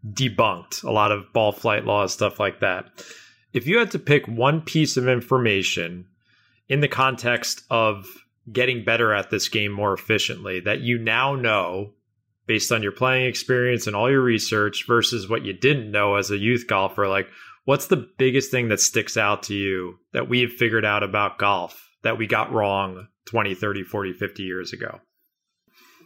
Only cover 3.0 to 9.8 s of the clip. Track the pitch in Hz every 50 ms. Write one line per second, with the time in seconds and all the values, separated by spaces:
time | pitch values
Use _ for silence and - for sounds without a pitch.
3 | - - - - - - _ _ _ _ - 123 120 139 196 240 233 196 - 165
4 | - - 147 143 - - 117 113 120 139 151 160 160 - - 160 156 143 - 135
5 | 123 127 127 123 113 - 135 127 120 110 101 98 92 - - - 85 85 87 90
6 | 90 - _ _ _ _ _ _ _ _ _ _ _ - 135 143 147 139 - -
7 | 131 131 127 117 - 120 120 113 - - - - - - 120 113 113 110 107 101
8 | 95 - - - _ _ _ _ _ 120 107 120 127 127 127 120 101 113 113 117
9 | 120 110 107 101 95 - - 101 - - - 110 104 101 101 101